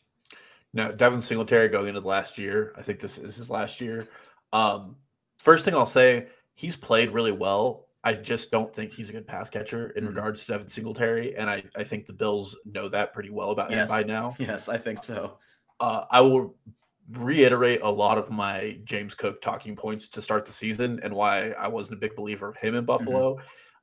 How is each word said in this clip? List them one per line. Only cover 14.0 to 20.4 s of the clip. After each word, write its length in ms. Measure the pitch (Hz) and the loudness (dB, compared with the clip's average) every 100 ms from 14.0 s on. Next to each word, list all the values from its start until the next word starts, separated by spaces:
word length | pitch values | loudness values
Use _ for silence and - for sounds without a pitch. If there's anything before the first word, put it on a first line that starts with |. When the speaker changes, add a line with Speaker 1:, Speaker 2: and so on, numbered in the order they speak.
Speaker 1:
now. 320 | 107 110 120 131 | 0 -4 -6 -6
Speaker 2:
<laughs> 40 | |
Yes, 300 | 113 101 - | -8 -6 -6
I 80 | 117 | -6
think 260 | 117 107 | -6 -8
so. 360 | - 107 95 - _ _ _ - | -8 -8 -10 -12 _ _ _ -4
Speaker 1:
Uh, 260 | 120 110 - | -2 -2 4
I 100 | 127 | 8
will 340 | 135 131 107 - 110 - _ _ - | 8 6 0 -10 -20 -20 _ _ -16
reiterate 680 | 120 120 151 127 123 123 117 | -8 0 6 6 6 4 2
a 80 | 107 | 0
lot 300 | 104 104 110 | 2 4 2
of 100 | 104 | 0
my 500 | 110 98 98 104 - 107 | -4 -4 -4 -8 -10 -8
James 300 | 104 104 - | -8 -8 -6
Cook 260 | 104 - | -6 -4
talking 340 | 113 110 107 104 | -6 -6 -8 -10
points 320 | 107 107 - | -8 -8 -10
to 120 | - | -10
start 240 | - 107 | -2 -2